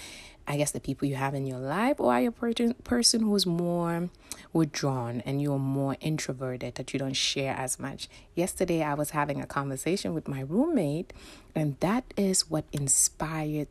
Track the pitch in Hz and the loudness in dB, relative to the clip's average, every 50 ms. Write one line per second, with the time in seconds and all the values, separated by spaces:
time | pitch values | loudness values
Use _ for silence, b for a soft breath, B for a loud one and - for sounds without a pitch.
0 | B B B B B B B B - - 147 143 147 - - 151 - - 135 - | B B B B B B B B -8 -4 -2 0 0 -2 -2 -4 -4 -6 -4 -2
1 | 143 139 135 127 135 139 143 139 135 135 127 127 131 135 156 190 233 269 294 - | -2 -2 0 0 -2 -2 -2 -2 -2 -4 -4 -4 -4 -2 0 2 2 2 2 4
2 | - 240 240 247 254 240 226 - 240 233 226 - 240 233 - - - - 247 240 | 4 4 4 4 4 2 0 -2 -2 -2 0 2 2 2 0 -2 -2 0 0 4
3 | 233 - - 226 220 208 202 196 185 180 170 170 175 175 175 175 170 170 170 170 | 4 4 4 4 4 4 4 4 4 2 2 2 2 0 2 2 0 0 0 -2
4 | 175 180 B B B B B B B B - 165 165 147 - - 143 143 135 127 | -2 -4 B B B B B B B B 2 2 2 2 0 -2 -2 0 0 0
5 | 117 120 123 123 - 139 139 143 147 147 139 135 135 135 135 139 135 135 131 - | -2 -4 -4 -4 -4 -2 -2 0 0 0 0 0 0 0 0 2 0 0 -2 -2
6 | - 156 156 151 - - 135 127 135 127 127 123 - 123 - - 131 - - 135 | -2 -2 -2 -2 -2 -4 -6 -4 -4 -4 -4 -4 -6 -8 -8 -8 -8 -6 -4 -2
7 | 139 135 127 - - - - 143 135 135 - - 131 127 - - 127 135 - - | -2 -2 0 0 0 0 0 0 -2 -2 -2 -2 -4 -4 -4 -6 -6 -8 -8 -10
8 | - B B B B B - 170 175 190 - - 185 175 170 160 151 147 143 151 | -12 B B B B B -2 -2 -2 -2 0 -2 0 2 2 2 2 0 0 -2
9 | 147 - - 151 147 151 139 139 127 - - 143 139 139 135 131 - 156 185 202 | -2 -2 0 0 0 0 -2 -4 -6 -4 -4 -2 -2 -2 -4 -2 0 0 0 0
10 | - 190 170 151 - - 143 135 135 139 165 226 294 349 330 233 160 143 147 165 | 0 -2 -2 -4 -4 -4 -4 -4 -4 0 2 2 2 4 4 2 2 2 0 -2
11 | - - B B B B B B B B B 160 151 147 135 - 165 180 220 254 | -4 -8 B B B B B B B B B 0 0 0 0 2 2 2 2 0
12 | - - - - 202 190 185 - - - 156 156 - - - 143 139 135 - - | -2 -2 -2 2 2 4 2 2 0 0 -2 -2 -2 -2 -4 -2 0 2 4 4
13 | - - - - 160 156 160 156 151 151 151 151 143 - | 4 2 0 -2 -4 -4 -2 -2 -2 -2 -2 -2 -4 -4